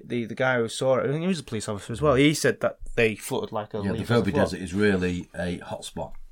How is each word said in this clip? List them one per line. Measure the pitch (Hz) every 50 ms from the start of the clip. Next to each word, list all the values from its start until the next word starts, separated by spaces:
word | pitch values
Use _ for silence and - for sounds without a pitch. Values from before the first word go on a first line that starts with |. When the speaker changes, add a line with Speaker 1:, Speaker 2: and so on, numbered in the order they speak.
| -
Speaker 1:
the, | - 123 120 117
the | 104 113
guy | - 131 131 127 120
who | 117 110
saw | - - 135 131 131 120
it, | 92
I | 131
think | 143 160
he | 170 185
was | 190 156
a | 123
police | - 120 107 - -
officer | 107 98 - -
as | 120 104
well. | 147 151 131
He | 127 143 151 156
said | - - 127 107 -
that | - 117 - - - - -
they | 120 117 110 107
fluttered | - - - 131 - 104 -
like | 110 107 104 - -
a | 107 98
Speaker 2:
Yeah, | 101
Speaker 1:
leaf | 113 110 92 -
Speaker 2:
the | 120
Speaker 1:
as | 117
a |
Speaker 2:
Gobi | 92 98
Speaker 1:
float. | - 98 92
Speaker 2:
Desert | 87 90 85
is | 92 80 87
really | 101 104 104 98 90 90 90 90 87 80 - -
a | - 87 90 87 -
hot | - - - - -
spot. | - - 80 71 - - - - -